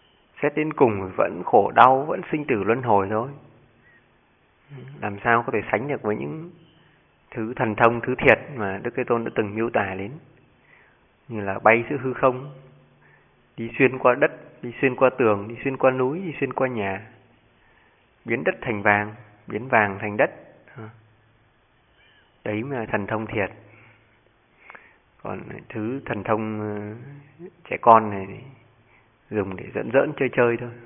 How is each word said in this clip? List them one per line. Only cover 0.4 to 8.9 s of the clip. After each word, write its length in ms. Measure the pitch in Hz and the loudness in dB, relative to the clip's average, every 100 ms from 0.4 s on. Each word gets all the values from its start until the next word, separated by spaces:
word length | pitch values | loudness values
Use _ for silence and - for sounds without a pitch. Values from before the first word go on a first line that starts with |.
xét 120 | 147 | -2
đến 180 | 151 156 | 0 -4
cùng 380 | 151 131 101 95 92 | 2 2 2 -6 -2
vẫn 260 | 95 87 | -2 -2
khổ 280 | 90 113 101 | 2 4 4
đau, 300 | 110 123 135 | 8 8 6
vẫn 160 | 151 185 175 | 0 -6 -4
sinh 120 | 160 | -6
tử 200 | 143 117 | -2 -2
luân 180 | 98 120 | 2 0
hồi 240 | 120 104 98 | 2 2 2
thôi. 200 | 107 131 143 - _ _ _ _ _ _ _ _ _ _ _ _ 139 127 143 | -2 -4 -10 -20 _ _ _ _ _ _ _ _ _ _ _ _ -20 -18 -10
Làm 160 | 104 101 | -10 -4
sao 180 | 120 117 | 2 2
có 100 | 117 | 2
thể 100 | 107 98 | -4 -2
sánh 160 | 104 135 | -4 -4
được 140 | 139 | -4
với 140 | 107 110 | -2 -4
những 340 | 143 156 170 - _ _ _ _ _ _ _ | -4 -10 -14 -20 _ _ _ _ _ _ _
thứ 200 | - 110 | -8 -8
thần 200 | 127 117 | -2 -2
thông, 260 | 104 120 117 | 4 4 4
thứ 140 | 113 | -4
thiệt 240 | 127 - 110 - 139 | 0 4 4 2 -8
mà 240 | 101 95 | -6 -6
Đức 80 | 113 | -6